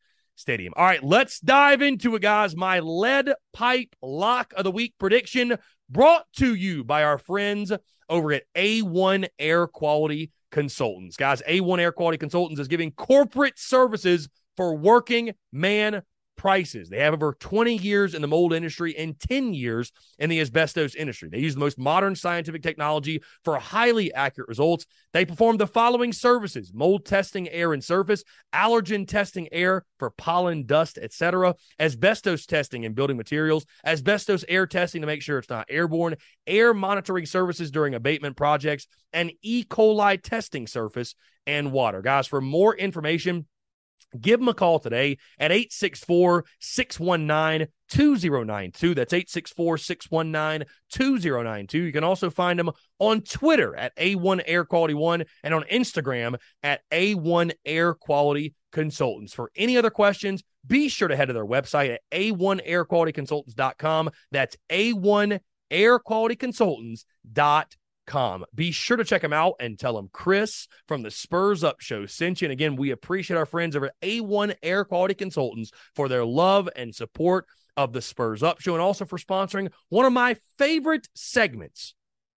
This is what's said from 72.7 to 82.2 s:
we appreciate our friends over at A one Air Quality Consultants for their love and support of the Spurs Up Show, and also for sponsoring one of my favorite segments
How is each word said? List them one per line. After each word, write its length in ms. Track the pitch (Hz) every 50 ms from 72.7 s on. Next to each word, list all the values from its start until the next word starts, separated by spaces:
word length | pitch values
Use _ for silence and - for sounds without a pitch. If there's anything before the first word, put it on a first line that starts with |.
| 139
we 140 | 127 139 139
appreciate 460 | 123 - - - 180 190 165 - 175
our 100 | 165 156
friends 300 | - - 170 170 165 143
over 100 | 147 135
at 80 | 131 - -
A 180 | - 190 220 233
one 340 | 220 196 208 202 202 208 - -
Air 220 | - 165 185 202 196
Quality 300 | - 185 175 180 196 190
Consultants 560 | - 196 190 - 156 131 117 104 113 110 - - - - _ _
for 140 | - 143 135
their 160 | 131 123 117
love 440 | 117 123 151 175 190 196 202 185 175 -
and 200 | 131 123 117 107
support 520 | - 117 - - - 156 180 180 185 - _ _ _ _ _ -
of 160 | 143 139 123
the 100 | 117 123
Spurs 400 | - - - - 120 113 110 104
Up 180 | 139 165 165 -
Show, 140 | - 185 170
and 80 | 165
also 220 | 175 196 196 - 196
for 140 | - 185 170
sponsoring 540 | - - 190 190 196 185 - 196 196 175 - _ _ -
one 180 | 170 214 254
of 60 | 269
my 240 | 247 247 247 247 233 - _ _ _ -
favorite 500 | 277 294 320 320 269 320 320 277 - - -
segments 800 | - - - - 247 220 170 120 104 80 69 _ - - - - _ _ _ _ _